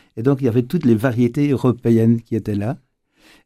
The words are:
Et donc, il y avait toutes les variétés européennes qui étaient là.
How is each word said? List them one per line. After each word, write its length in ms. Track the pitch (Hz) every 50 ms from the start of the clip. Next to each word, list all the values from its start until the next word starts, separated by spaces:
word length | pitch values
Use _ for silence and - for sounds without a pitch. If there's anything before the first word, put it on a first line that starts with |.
| _ _ -
Et 80 | - 117
donc, 160 | 131 143 127
il 60 | 139
y 20 | 127
avait 160 | 107 123 123
toutes 220 | 127 - 180 -
les 100 | 120 117
variétés 540 | 107 101 139 120 110 123 120 120 147 143 143
européennes 720 | 139 117 - 131 113 117 - 117 117 113 113 113 117 117
qui 160 | 113 - - 110
étaient 180 | 101 - 104
là. 220 | 101 101 107 143 - _ _ _ _ _ _ _ _ _ _ _ _ _